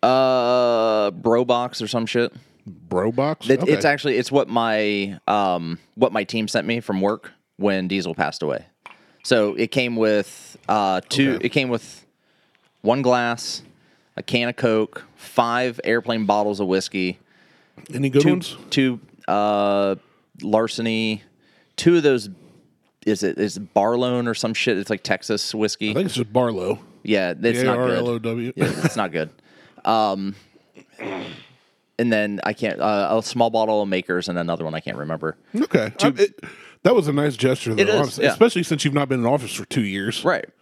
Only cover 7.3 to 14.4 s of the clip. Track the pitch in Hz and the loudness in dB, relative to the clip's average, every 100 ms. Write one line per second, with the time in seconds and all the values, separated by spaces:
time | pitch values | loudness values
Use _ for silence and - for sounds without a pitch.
7.3 | _ _ _ 98 95 92 98 90 82 76 | _ _ _ 0 0 0 -2 -2 -2 -4
8.3 | - 76 62 - _ - - _ _ - | -2 -4 -4 -8 _ -20 -20 _ _ 0
9.3 | 120 104 82 113 143 123 117 110 104 98 | 2 2 0 -2 0 -2 2 2 2 0
10.3 | - - - - 107 98 92 - 135 139 | -8 -20 -16 -2 0 2 0 -2 0 2
11.3 | 120 123 147 131 117 - - _ _ _ | 2 -2 -2 -2 -4 -6 -20 _ _ _
12.3 | _ _ _ _ _ 101 127 127 123 120 | _ _ _ _ _ 0 2 4 2 0
13.3 | 120 - - - _ _ _ _ - - | -4 -8 -12 -14 _ _ _ _ -14 -2
14.3 | 120 | 0